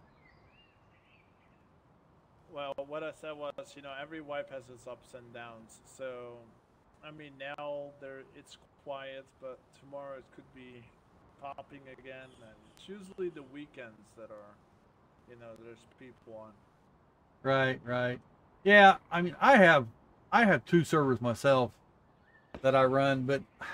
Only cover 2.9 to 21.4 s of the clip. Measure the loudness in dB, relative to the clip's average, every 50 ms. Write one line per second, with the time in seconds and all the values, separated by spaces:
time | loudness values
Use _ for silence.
2.9 | -10 -10 -10 -10 -10 -12 -14 -14 -12 -10 -10 -12 -12 -12 -14 -16 -18 -20 -18 -16
3.9 | -14 -14 -14 -14 -14 -14 -12 -10 -8 -8 -10 -10 -12 -16 -16 -16 -20 -20 -18 -16
4.9 | -18 -18 -18 -20 -20 -20 -20 -18 -18 -16 -16 -16 -16 -20 -20 -20 -20 -20 _ -20
5.9 | -18 -14 -12 -12 -12 -12 -14 -16 -18 -20 -20 -20 _ _ _ _ _ _ _ _
6.9 | _ _ -20 -20 -18 -18 -20 -20 -18 -14 -12 -12 -12 -10 -10 -10 -8 -10 -10 -14
7.9 | -16 -18 -16 -16 -16 -16 -18 -20 -20 -20 -20 -20 -20 -20 _ _ _ _ _ -14
8.9 | -12 -12 -12 -14 -14 -16 -18 _ _ _ -16 -16 -16 -18 _ _ _ _ -20 -18
9.9 | -16 -16 -14 -14 -16 -16 -18 _ _ -20 -20 -20 -20 -20 -20 -20 -20 -20 -20 -20
10.9 | _ _ _ _ _ _ _ _ _ _ -16 -16 -16 -16 -18 -20 -20 -20 -20 -20
11.9 | -20 -20 -18 -18 -18 -18 -20 -20 -20 -20 -20 -20 -20 -20 _ _ _ -20 -20 -18
12.9 | -16 -16 -18 -16 -12 -8 -8 -8 -8 -10 -16 -18 -18 -18 -18 -18 -18 -18 -18 -18
13.9 | -18 -20 -20 -20 _ -20 -20 -18 -18 -20 -20 -20 -20 -20 _ _ _ _ _ _
14.9 | _ _ _ _ _ _ _ -20 -20 -20 -20 -20 -20 -18 -18 -20 -20 -20 -20 _
15.9 | _ -20 -20 -20 -20 _ _ -18 -18 -18 -18 -18 -20 _ _ _ _ _ _ _
16.9 | _ _ _ _ _ _ _ _ _ _ -2 0 2 2 2 0 -2 -4 -6 -6
17.9 | -4 -2 -2 -2 -4 -6 -10 _ _ _ _ _ _ _ 2 6 8 10 10 10
18.9 | 8 6 0 -6 -4 -2 -2 -4 -2 2 6 8 8 10 10 8 8 6 4 0
19.9 | -6 _ _ _ _ _ _ _ 2 4 4 4 4 2 2 2 2 2 4 4
20.9 | 2 2 2 2 0 0 -2 -2 -4 0